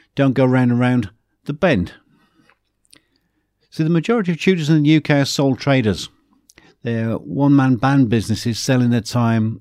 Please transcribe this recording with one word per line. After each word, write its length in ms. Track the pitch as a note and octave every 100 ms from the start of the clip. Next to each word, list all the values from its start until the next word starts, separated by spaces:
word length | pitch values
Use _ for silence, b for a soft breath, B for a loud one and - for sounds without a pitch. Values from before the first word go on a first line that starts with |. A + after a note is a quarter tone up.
| b
don't 200 | - C#3
go 100 | B2+
round 260 | B2+ B2+ B2
and 80 | A#2+
round 300 | B2 B2 A2 _ _ _
the 100 | -
bend. 400 | D3 F#3 A2+ E2 - _ _ _ _ _ _ _ _ _ _ b b b b b b b
So 140 | -
the 60 | D#3+
majority 420 | E3+ D#3 A#3 F3+
of 80 | D#3+
tutors 300 | F#3+ F#3 D3+
in 120 | D#3+
the 60 | D3
U 120 | D#3
K 200 | C#3+ C#3+
are 40 | C#3
sole 280 | - C#3
traders. 540 | B2 - C3+ A2 F2 - _ _ _ _ _ b b
They're 340 | A#2 A2+ A2+ A2
one-man 600 | - D#3+ C#3+ C#3 C3 B2
band 320 | C3+ C#3 A#2
businesses 500 | A2+ G2 A2 A#2 A2
selling 320 | - C3 A#2+
their 120 | A#2
time 580 | - B2 A#2 A2+ A2 A2+